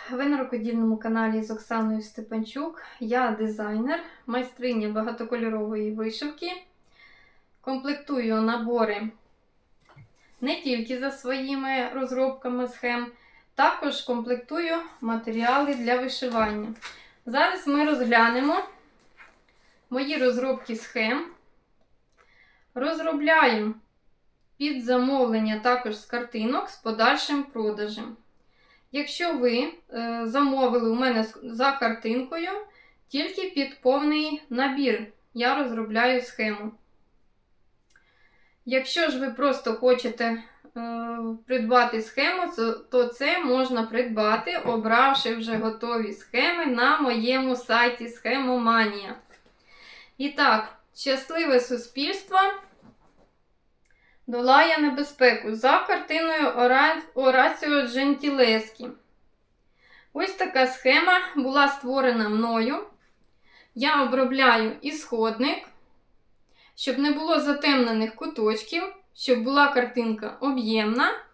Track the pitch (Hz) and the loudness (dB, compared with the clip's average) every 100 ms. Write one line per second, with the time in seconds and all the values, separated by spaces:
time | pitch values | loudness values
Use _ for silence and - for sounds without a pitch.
0 | - 247 277 277 262 233 226 233 226 220 | -10 -2 0 0 -2 -4 -2 0 0 0
1 | 226 226 220 220 220 214 - 226 220 220 | 0 0 0 0 -4 -8 -4 -2 -2 -2
2 | 214 - 214 220 220 269 330 330 - - | -6 -12 -8 -6 -6 -8 -8 -10 -18 -10
3 | 220 247 247 214 220 214 214 214 247 339 | -2 0 0 -2 -4 -4 -4 -4 -2 -4
4 | 339 - - 240 247 - 247 226 214 214 | -8 -16 -6 -4 -6 -6 -4 -2 -2 -4
5 | 220 226 226 233 226 220 214 214 214 214 | -6 -6 -6 -4 -4 -4 -4 -4 -4 -4
6 | 220 220 294 302 349 370 - _ _ _ | -6 -6 -8 -8 -10 -10 -16 _ _ _
7 | - - _ _ _ _ - 262 277 285 | -20 -20 _ _ _ _ -8 -6 -6 -8
8 | - 269 226 220 220 226 226 240 214 208 | -6 -4 0 0 0 -2 -2 0 0 -2
9 | 220 - _ _ _ _ _ _ _ - | -6 -10 _ _ _ _ _ _ _ -20
10 | - _ _ - 254 339 277 240 226 254 | -20 _ _ -8 -4 -4 -2 -4 -4 -6
11 | 269 269 247 262 269 277 269 269 247 262 | -6 -6 -6 -4 -4 -6 -4 -4 -4 -6
12 | 254 254 262 262 247 247 247 - 247 240 | -4 -2 -2 -2 -6 -4 -6 -6 -4 -4
13 | 240 - _ _ _ - 311 - 285 - | -6 -14 _ _ _ 2 2 2 -4 -4
14 | - 240 226 240 - 311 339 330 330 - | -4 -4 -4 -6 -4 -4 -2 -4 -6 -8
15 | 226 226 226 220 240 269 285 269 233 247 | -6 -4 -4 -2 2 2 2 0 0 0
16 | 262 - 254 226 214 208 220 226 - - | -2 -4 -2 0 0 -2 -8 -10 -14 -16
17 | - _ - 262 349 370 285 285 302 277 | -20 _ -4 2 2 0 0 2 2 2
18 | 233 233 233 247 277 359 - - _ _ | 4 6 6 4 2 0 -2 -12 _ _
19 | _ - - _ _ _ _ _ - 247 | _ -20 -20 _ _ _ _ _ -8 -4
20 | 277 302 254 240 262 254 - 220 - 233 | -2 0 2 2 0 -2 -6 -10 -6 -4
21 | 220 269 339 - _ _ _ _ _ _ | -2 -2 -6 -14 _ _ _ _ _ _
22 | _ _ _ _ _ _ _ 247 294 320 | _ _ _ _ _ _ _ -4 -2 -2
23 | 320 294 302 320 262 220 214 220 _ _ | -2 0 4 6 6 4 0 -6 _ _
24 | _ _ _ _ _ - 285 262 233 254 | _ _ _ _ _ -6 -4 -2 0 2
25 | 254 277 240 220 214 214 247 247 226 214 | 2 2 2 0 0 0 0 0 -2 -10
26 | - 240 247 220 220 302 381 - 226 220 | -8 -8 -6 -4 -2 -2 -4 -8 -6 2
27 | 233 294 - 285 277 233 214 208 214 214 | 2 2 -2 -4 -4 -4 -4 -4 -6 -8
28 | - - _ _ _ _ _ _ _ 277 | -12 -16 _ _ _ _ _ _ _ -8
29 | 294 - 349 285 247 233 302 - _ 226 | -6 -4 -2 0 2 2 -2 -6 _ -8
30 | 233 233 226 269 285 269 254 240 226 233 | -6 -6 -2 2 2 4 2 2 2 2
31 | 254 226 220 - 247 226 277 269 226 220 | 2 0 -2 -6 -10 0 0 2 -2 -2
32 | 220 247 262 330 359 415 415 - _ _ | -4 -4 -4 -6 -6 -8 -10 -20 _ _
33 | _ 277 330 381 381 285 269 - 247 277 | _ -6 -4 -6 -6 -4 -6 -2 0 2
34 | 294 302 302 294 - 240 269 269 262 214 | 2 0 -2 -6 -6 -2 -2 0 0 0
35 | 214 - _ 233 240 285 262 226 214 220 | -4 -18 _ -2 0 0 -2 -4 -4 0
36 | 247 254 247 - 220 208 214 - _ _ | 2 0 -2 -4 -4 -4 -8 -12 _ _
37 | _ _ _ _ _ _ _ _ _ _ | _ _ _ _ _ _ _ _ _ _
38 | _ _ _ _ _ _ 240 262 262 339 | _ _ _ _ _ _ -2 0 0 0
39 | 311 254 269 226 277 254 226 220 247 247 | 0 0 -4 0 0 0 -2 2 4 4
40 | 240 226 233 226 - _ - - 233 233 | 0 -2 -2 -4 -8 _ -16 -12 -8 -8
41 | 233 233 226 226 - 254 220 247 233 220 | -8 -6 -8 -8 -4 -2 4 4 4 0
42 | - - 311 370 349 - 226 226 - 247 | -4 -2 -2 -2 -4 -2 -2 -4 0 0
43 | 240 240 285 349 294 254 254 240 220 233 | 2 0 -2 0 2 2 2 0 -2 -2
44 | 240 220 214 226 - 359 247 226 220 233 | -2 0 2 0 -2 -4 -2 0 2 4
45 | 269 262 233 226 226 220 220 220 233 233 | 6 4 0 -4 -4 -2 -2 -4 -4 -4
46 | 208 - - 240 320 349 302 240 262 311 | -4 -8 -6 -2 0 0 0 2 2 2
47 | 269 226 233 262 262 247 - 226 247 240 | 2 0 2 0 0 -2 0 2 2 0
48 | 233 - 220 262 254 254 226 226 214 202 | -8 -8 -4 -2 0 0 2 4 2 -2
49 | 196 - - - _ _ _ - - - | -10 -16 -20 -20 _ _ _ -20 -20 -20
50 | - - 285 294 277 214 - - _ - | -16 -6 -4 2 4 4 0 -14 _ -6
51 | 269 262 - 330 320 247 240 240 - 269 | -2 -2 -2 -2 4 4 2 -4 -6 -6
52 | 294 392 - 381 392 392 - _ - _ | -4 -4 2 4 4 0 -10 _ -20 _
53 | _ _ _ _ _ _ _ _ _ _ | _ _ _ _ _ _ _ _ _ _
54 | _ _ - 240 247 277 330 311 294 262 | _ _ -8 0 6 8 8 4 2 0
55 | 285 - 247 226 214 220 254 349 381 349 | -4 4 4 4 -2 2 4 4 4 -2
56 | - 311 330 311 269 240 247 262 302 320 | 0 0 0 2 0 4 4 6 4 2
57 | - - 262 254 302 - 302 285 247 247 | -4 0 4 6 4 2 0 2 0 0
58 | 277 277 285 277 233 220 214 - - - | 0 0 0 4 4 4 -2 -12 -16 -16
59 | _ _ _ _ _ _ _ _ _ - | _ _ _ _ _ _ _ _ _ -20
60 | _ 294 381 - 370 262 254 - 262 294 | _ -6 -4 -4 0 2 2 2 2 4
61 | 349 359 359 294 254 277 277 277 254 269 | 6 4 2 -2 2 4 4 2 -2 2
62 | 254 233 214 214 233 226 226 330 427 _ | 2 2 2 0 2 0 0 -2 -8 _
63 | _ _ _ _ _ - _ - 285 294 | _ _ _ _ _ -20 _ -2 2 2
64 | 254 262 247 269 262 226 220 - 277 302 | 2 2 2 4 4 4 2 -4 -8 -8
65 | - 226 226 214 285 - - - _ _ | -4 0 0 0 -2 -2 -8 -20 _ _
66 | _ _ _ _ _ _ _ - - 247 | _ _ _ _ _ _ _ -6 -4 0
67 | 294 294 320 311 285 285 302 269 233 220 | 0 0 2 2 2 0 2 2 2 0
68 | 220 - 320 277 214 214 - 330 381 - | -2 -4 -8 0 0 0 -4 -6 -6 -10
69 | _ - - 240 233 285 285 262 240 247 | _ -4 0 2 2 4 4 2 0 -2
70 | 226 214 214 - 277 262 220 220 214 240 | -2 -4 -6 -4 -2 -2 0 0 2 2
71 | 339 440 - | 0 -2 -10